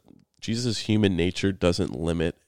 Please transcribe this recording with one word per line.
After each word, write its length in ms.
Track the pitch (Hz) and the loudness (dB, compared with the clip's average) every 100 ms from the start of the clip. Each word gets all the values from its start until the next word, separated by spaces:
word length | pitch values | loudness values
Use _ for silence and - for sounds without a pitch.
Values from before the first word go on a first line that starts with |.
| _ - _ _ | _ -20 _ _
Jesus' 380 | - 113 123 104 | -8 -4 -2 -4
human 360 | - 107 101 85 | 0 4 4 4
nature 360 | 87 - 98 | 0 0 -2
doesn't 480 | 95 87 90 85 60 | 2 0 2 -2 -2
limit 360 | 80 82 82 - | -2 0 -2 -4